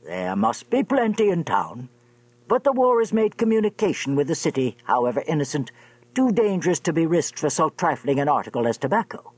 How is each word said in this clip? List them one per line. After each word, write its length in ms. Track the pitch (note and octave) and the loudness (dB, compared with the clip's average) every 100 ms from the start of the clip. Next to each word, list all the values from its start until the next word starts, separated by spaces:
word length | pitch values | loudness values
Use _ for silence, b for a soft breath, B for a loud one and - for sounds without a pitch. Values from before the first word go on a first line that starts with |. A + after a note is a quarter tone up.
There 320 | D2 F2+ F#2 | -8 -6 -4
must 340 | F#2+ A2 - - | 0 0 -2 -2
be 140 | B3 | -2
plenty 460 | C4+ C4+ A3+ G#3+ G#3 | 0 0 0 2 0
in 140 | F3 | 0
town, 460 | D#3+ F#3+ D#3+ A#2 B2+ _ b b b b _ | 0 -2 -2 -8 -14 _ b b b b _
but 160 | B3 | 0
the 80 | C4+ | 2
war 280 | C4 B3+ A#3+ | 2 4 4
has 120 | A3 | 2
made 240 | A3 G#3+ - | 2 0 0
communication 800 | A3+ A3 G#3+ - G#3+ D3+ - | 0 2 0 0 -2 -2 -2
with 120 | C#3 C#3+ | -2 0
the 80 | |
city, 420 | E3 E3+ C3+ B2+ - | 0 -2 0 -2 -4
however 380 | - A#2+ B2 A#2+ - | -2 0 2 -2 -2
innocent, 440 | D#3+ C#3 D3+ C3+ b b b b | -2 -2 -4 -6 b b b b
too 160 | - C4 | -2 0
dangerous 480 | G3+ G#3+ F#3+ F#3 E3+ | 2 2 0 0 -2
to 120 | - | -2
be 120 | D#3+ | 0
risked 320 | E3 E3+ D3+ - | 2 2 0 -2
for 120 | D3+ | -4
so 200 | - D#3 | 0 -2
trifling 500 | - F3 C#3 - C#3 | 0 -2 -2 -2 0
an 100 | C#3+ | 2
article 380 | C3+ G2 B2 A#2 | 0 -2 -2 -2
as 100 | A2+ | -2
tobacco. 560 | C3+ G#3 G#3+ - - | -2 -2 -4 -10 -18